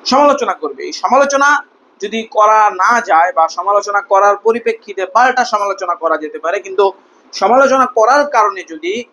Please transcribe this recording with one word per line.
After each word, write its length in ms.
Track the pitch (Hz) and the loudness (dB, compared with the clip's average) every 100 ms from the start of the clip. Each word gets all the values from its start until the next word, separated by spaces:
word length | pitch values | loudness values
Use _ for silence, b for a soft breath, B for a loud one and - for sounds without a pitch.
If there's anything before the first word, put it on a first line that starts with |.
| - | 0
সমালোচনা 480 | 262 294 269 220 | 2 2 2 -2
করবে। 300 | 175 151 - | -4 -8 -8
এই 80 | 147 | -12
সমালোচনা 720 | 151 185 247 277 277 285 294 - _ _ _ | -6 0 2 2 2 2 0 -4 _ _ _
যদি 220 | 202 220 | -8 -8
করা 460 | 220 220 208 214 214 | -4 2 4 4 2
না 320 | 185 196 240 | 0 0 0
যায় 300 | 196 160 175 | 2 2 2
বা 140 | 170 160 | 2 -2
সমালোচনা 540 | - 190 202 202 202 | -2 0 0 0 -4
করার 360 | 196 196 202 202 | 0 2 2 2
পরিপ্রেক্ষিতে 680 | 220 233 233 226 - 196 185 | 0 -2 -4 -6 -10 -8 -2
পাল্টা 400 | 220 254 254 240 | 2 2 0 -2
সমালোচনা 500 | 214 202 190 185 170 | -2 -4 -6 -6 -4
করা 220 | 160 156 | -2 -2
যেতে 220 | 151 151 | -6 -8
পারে, 200 | 160 196 | -6 -6
কিন্তু 320 | 196 190 196 - _ _ _ | -6 0 0 -2 _ _ _
সমালোচনা 520 | - 190 254 277 269 247 | -4 2 4 4 2 0
করার 420 | - 220 285 294 | 2 2 2 2
কারণে 360 | 254 208 190 165 | 0 0 -4 -14
যদি 340 | 160 170 220 233 | -10 -6 -8 -10